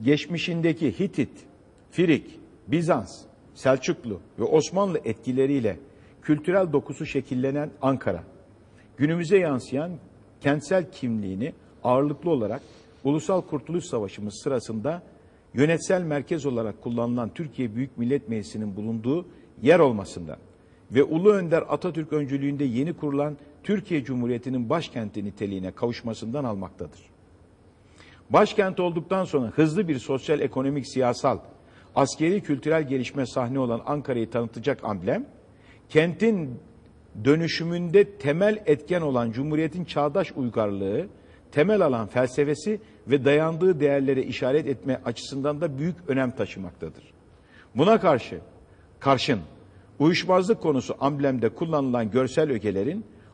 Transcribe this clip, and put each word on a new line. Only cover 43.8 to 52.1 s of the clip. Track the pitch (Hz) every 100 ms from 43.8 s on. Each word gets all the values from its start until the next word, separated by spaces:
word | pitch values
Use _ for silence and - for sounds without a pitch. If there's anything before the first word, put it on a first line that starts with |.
| 143 143 135 131
işaret | 127 123 127 147 139
etme | 131 - - 127
açısından | 120 - 139 139 147
da | 170 135
büyük | 160 - -
önem | 135 127
taşımaktadır. | 120 101 - 92 - 80 - - - - - _ - - 113
Buna | 170 220
karşı, | 190 135 - 87 - - - - - -
karşın | 139 135 - 113 78 - - - - -
uyuşmazlık | 147 180 170 185 185 226
konusu | 165 135 - -
amblemde | 139 147 143 131 113
kullanılan | - 170 151 135 123 113